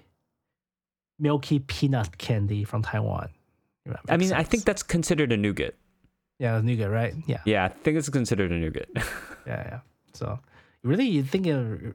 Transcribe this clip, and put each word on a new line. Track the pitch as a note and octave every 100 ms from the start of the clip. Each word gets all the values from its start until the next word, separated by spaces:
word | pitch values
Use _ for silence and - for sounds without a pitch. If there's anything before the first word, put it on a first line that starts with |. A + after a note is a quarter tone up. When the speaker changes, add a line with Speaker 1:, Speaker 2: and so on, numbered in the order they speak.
| _ _ _ _ _ _ _ _ _ _ _ -
Speaker 1:
milky | D3 D3 - D3
peanut | C#3 - C#3+ C3 G#2 -
candy | - A2+ G2+ G#2
from | G#2 G#2+
Taiwan. | A2 G#2+ G#2+ F#2 - - _ _ _ _
If | -
that | - -
Speaker 2:
I | E3
Speaker 1:
makes | F#3+
Speaker 2:
mean, |
I | C#3+
Speaker 1:
sense. | D#3+
Speaker 2:
think | A#3
that's | G#3 G3+
considered | - F3 D3+ D#3+ C#3
a | A2
nougat. | G#2 F2+ C2 - _ _ _ _ _ -
Speaker 1:
Yeah, | B2 A2+
a |
nougat, | A2+ A#2 G2+
right? | A2+ A#2 D#3 D#3+
Yeah. | A2
Speaker 2:
Yeah, | G#2 G#2 F#2
I |
think | - D#3+ D#3
it's | C#3+
considered | C#3 A2+ G#2+ F#2
a | E2+
nougat. | D#2+ - -
<laughs> | - - - - - -
Speaker 1:
Yeah, | A2+ -
yeah. | B2 - _ _
So, | - A2 A2 - - - _
really, | A#2+ F3 C4
you | D#3
think | C3+ F#3+ F3+
it |
r-, | C#3+ A#2 G#2 A2+